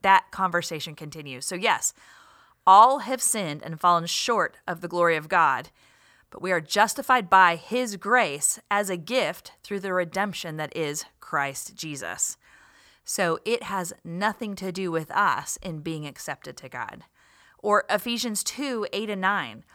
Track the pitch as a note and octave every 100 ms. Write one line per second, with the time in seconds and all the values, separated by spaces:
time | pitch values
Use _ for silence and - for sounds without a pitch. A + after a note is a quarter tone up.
0 | G3 F#3+ - - F#3 E3+ - D#3 D#3+ D3
1 | D3+ D#3 C#3+ B2+ - F#3 G#3+ D#3 - -
2 | - - - _ _ _ F#3 G3 B3 C#4
3 | G#3 B3+ - A3 E3 D3 D#3+ D#3+ F3 E3+
4 | E3+ - - A3 D#3+ - - E3+ E3+ F3
5 | E3+ D#3 D#3 F#3 D3+ B2+ D#3 _ _ _
6 | _ _ _ - F#3+ F3 D3+ G3+ A3 -
7 | - B3+ F3+ F#3+ F3+ E3+ - B3 A#3+ G3
8 | G3+ B3 F3 C#3 - - _ G3+ F#3+ F3+
9 | D3+ B3+ D#3+ - - - - G3+ F#3+ F3+
10 | E3+ F#3+ G3+ - E3+ D#3 D3+ E3+ D3 D3
11 | - _ - D3+ C#3 C3+ - - D#3+ C#3
12 | E2 - - - _ _ _ _ _ _
13 | - - E3+ D#3+ G#3+ A#3 - G3 F3 -
14 | E3+ F3 G#3 G#3 G#3+ G3 F#3 F3 F#3 D#3+
15 | D#3 - F#3+ B2+ D3+ - F#3+ D#3 D#3+ D#3
16 | D3 - - C3+ D3 - C3 B2 A2 -
17 | - _ _ _ _ _ G#3 G#3 - G3+
18 | A#3 A#3 A#3 G#3 - - C#4+ A#3 G3+ G3+
19 | G#3+ G3 F#3+ G3+ B2 B2 -